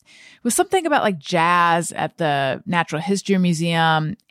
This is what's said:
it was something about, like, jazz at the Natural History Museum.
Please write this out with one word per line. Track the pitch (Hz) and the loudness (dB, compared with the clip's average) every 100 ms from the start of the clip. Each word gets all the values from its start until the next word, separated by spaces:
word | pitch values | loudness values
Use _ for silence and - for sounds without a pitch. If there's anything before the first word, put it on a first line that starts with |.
| _ | _
it | - - - | -20 -20 -8
was | 240 285 | -4 0
something | 381 381 320 | 0 0 0
about, | 285 | 0
like, | 214 170 | 0 -2
jazz | - 175 170 175 170 170 165 | -2 0 2 4 4 2 0
at | - 156 - | -4 -6 -2
the | 156 139 135 - - | -2 0 -2 -4 -4
Natural | 175 165 151 | -2 -2 -4
History | 180 196 - 190 | -2 -2 0 0
Museum. | 180 160 170 165 160 156 156 - _ | 2 0 0 2 2 2 -2 -8 _